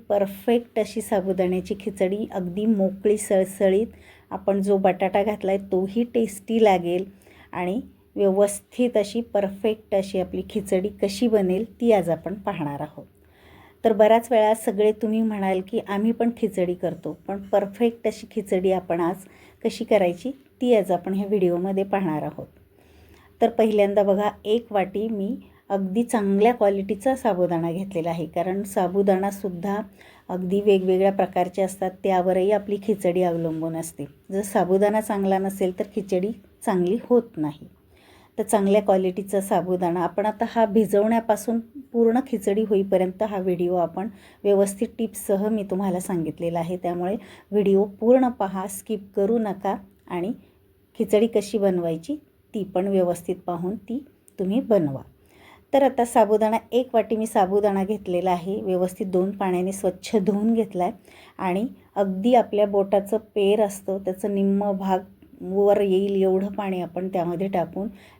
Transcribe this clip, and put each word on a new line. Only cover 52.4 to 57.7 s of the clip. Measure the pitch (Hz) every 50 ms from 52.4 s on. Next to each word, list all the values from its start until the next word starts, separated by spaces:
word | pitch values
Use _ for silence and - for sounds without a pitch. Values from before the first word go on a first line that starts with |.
| _ _ -
ती | 220 185
पण | 196 - 180 190
व्यवस्थित | 202 196 190 180 175 175 170 - - 180 180 -
पाहून | - 175 170 175 180 214
ती | - - - 233 285 294 - _ _ _ _ _ -
तुम्ही | 190 185 202 254
बनवा. | - - 214 196 160 143 135 127 - - _ _ _ _ _ _ - - - - _ - -
तर | 269 277
आता | 254 262 240 240
साबुदाणा, | 233 - 254 220 202 220 208 220 214 220 220 - -
एक | - 240 254 254 -
वाटी | 226 214 214 226
मी | 220 220
साबुदाणा | 226 - 233 190 185 196 202 202 208